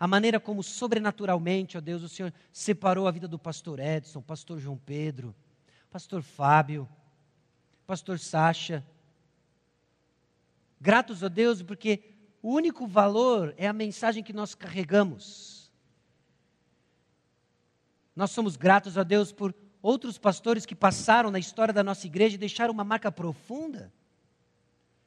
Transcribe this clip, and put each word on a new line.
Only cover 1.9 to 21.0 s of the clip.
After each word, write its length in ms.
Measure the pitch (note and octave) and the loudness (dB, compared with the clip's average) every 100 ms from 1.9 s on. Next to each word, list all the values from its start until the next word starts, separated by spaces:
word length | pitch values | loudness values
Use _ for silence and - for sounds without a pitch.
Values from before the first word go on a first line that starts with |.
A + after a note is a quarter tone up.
| E3+ | -8
o 60 | E3 | -10
Senhor 260 | - F#3 - _ | -10 -10 -10 _
separou 540 | - - G3 F#3+ F#3 F#3+ | -8 -2 2 2 2 0
a 60 | |
vida 160 | E3+ F3 | -2 -8
do 100 | D#3+ | -10
pastor 400 | E3 D3+ E3+ C3+ | -10 -12 -10 -6
Edson, 420 | C#3+ D#3 - D3 | -4 -4 -6 -16
pastor 380 | B2 D#3 - E3 | -14 -14 -12 -12
João 180 | C#3 C3+ | -10 -12
Pedro, 580 | - D3 D#3 B2+ B2 G2+ _ _ _ _ _ | -10 -6 -6 -6 -12 -16 _ _ _ _ _
pastor 320 | F#3 - F#3+ | -18 -10 -10
Fábio, 680 | C#3 - C#3 D3+ C#3+ D3+ C3 - _ _ _ _ _ _ _ _ - | -10 -2 6 6 4 -6 -12 -18 _ _ _ _ _ _ _ _ -8
pastor 320 | F#3 - F3 | -8 -6 -8
Sacha. 680 | - D#3+ E3 D#3+ - D#3 - _ _ _ _ _ _ _ _ _ _ _ _ _ _ _ _ _ _ _ | -2 4 4 2 -6 -8 -10 _ _ _ _ _ _ _ _ _ _ _ _ _ _ _ _ _ _ _
Gratos, 420 | C#3+ A3+ B3+ F#3+ | 4 4 2 -6
ó 60 | F#3+ | -4
Deus, 340 | F3 A#3 G#3 | 2 2 0
porque 520 | F3 G#3 A3 G#3 - _ _ _ | -6 -6 -2 -2 -4 _ _ _
o 100 | A3 | -2
único 340 | C#4+ E4 - A#3+ | 0 0 -2 2
valor 680 | F#3+ G3+ G#3+ B3+ A3+ D#3 - | 4 4 4 4 2 0 -2
é 100 | G3 | -4
a 60 | |
mensagem 500 | G#3+ G#3+ - A3+ A3+ | -2 -6 -2 -2 -2
que 100 | G#3+ | -8
nós 220 | G#3 G#3 | -8 -8
carregamos. 1160 | - F#3 F3+ D#3+ G3+ G3 A2+ - - - - _ _ _ _ _ _ _ _ _ _ _ _ _ _ _ _ _ _ _ _ _ _ _ _ _ | -10 -10 -8 2 4 4 -2 -14 -20 -20 -20 _ _ _ _ _ _ _ _ _ _ _ _ _ _ _ _ _ _ _ _ _ _ _ _ _
Nós 160 | E3 G3 | -4 -2
somos 260 | - G#3+ C3+ | 0 -2 2
gratos, 400 | F3 G3 G3+ F3+ | 6 6 4 -4
ó 60 | |
Deus, 300 | F3 G#3 G3+ | 2 2 2
por 200 | - G3+ - - _ | -4 -6 -6 -18 _
outros 360 | G3+ C4 B3 - | 0 0 -2 0
pastores 480 | F3+ E3+ A3+ A#3 - | 0 0 -2 -2 -4
que 100 | F#3 | 2
passaram 560 | G3 - | 2 4